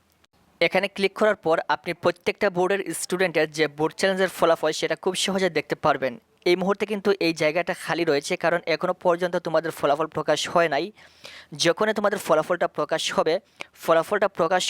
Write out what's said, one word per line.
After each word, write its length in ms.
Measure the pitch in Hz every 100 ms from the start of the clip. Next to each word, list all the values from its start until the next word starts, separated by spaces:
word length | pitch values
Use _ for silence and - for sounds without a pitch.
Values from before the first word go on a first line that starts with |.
| _ _ _ _ _ - 165
এখানে 200 | 185 196 -
ক্লিক 180 | 196 -
করার 180 | 214 202
পর 120 | 160 165 -
আপনি 160 | 151 - 170
প্রত্যেকটা 460 | 175 - - 190 202 175
বোর্ডের 240 | 180 196 - 160
স্টুডেন্টের 460 | - 180 185 160 156 151
যে 80 | 147 143
বোর্ড 140 | 156 -
চ্যালেঞ্জের 360 | 190 190 185 -
ফলাফল 320 | 170 165 156 160
সেটা 160 | 160 160
খুব 100 | 190 185
সহজে 240 | - 190 185 156
দেখতে 180 | - 160 156
পারবেন। 280 | 139 131 120 _ _ 175
এই 60 | 175
মুহূর্তে 240 | 185 202 208
কিন্তু 180 | 208 202 196 165
এই 60 | 160
জায়গাটা 320 | 156 160 170 175
খালি 200 | - 160 165
রয়েছে, 220 | 143 - 180
কারণ 160 | 170 170 -
এখনও 200 | 156 180 175
পর্যন্ত 300 | 185 175 180 175 170
তোমাদের 240 | 160 160 -
ফলাফল 280 | 147 143 156 -
প্রকাশ 240 | 151 151 -
হয় 180 | 175 170
নাই। 100 | 143 190 - - _ - - - 151
যখনই 300 | 160 165 214 214
তোমাদের 200 | 202 202 -
ফলাফলটা 420 | 156 156 180 175 -
প্রকাশ 260 | 151 160 - -
হবে, 180 | 160 180 - - - -
ফলাফলটা 440 | - 165 170 208 202 -
প্রকাশ 240 | 165 185